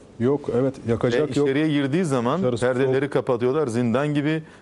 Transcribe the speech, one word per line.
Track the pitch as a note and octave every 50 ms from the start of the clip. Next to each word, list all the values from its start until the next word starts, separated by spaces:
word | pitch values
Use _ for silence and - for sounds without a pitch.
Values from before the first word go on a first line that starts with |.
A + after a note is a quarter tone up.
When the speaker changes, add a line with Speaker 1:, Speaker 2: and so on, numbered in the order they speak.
| - - - -
Speaker 1:
Yok, | A2+ B2+ C#3+ C#3+ D3 - A#2 A#2+
evet, | C3+ C3+ C3 - - A2+
yakacak | A#2 G#2+ - B2 A#2 B2+
Speaker 2:
Ve | D3+
Speaker 1:
yok. | C#3+
Speaker 2:
içeriye | B2 C#3 D3 C#3 C3+ C#3+ D#3 D#3+
girdiği | D3 C#3+ C#3 C3+ C3+ F3+ G3
zaman | D3+ C3+ B2+ A#2 B2 D3 F3+
Speaker 1:
Dışarısı | F#3+ B2+ A#2+ G#2+ B2
Speaker 2:
perdeleri | B2+ B2+ B2 C3+ C3 C3 C3+
Speaker 1:
soğuk. | C#3+ C#3+
Speaker 2:
kapatıyorlar, | - C#3 A#2 - B2+ A2+ A#2+ B2+ C3+ D#3+ D3+
zindan | B2+ G#2+ A#2+ B2 A#2+ A2 B2+ D3 D3+ D3
gibi | D3 C#3 D3+ D#3 D#3+ D#3 - - -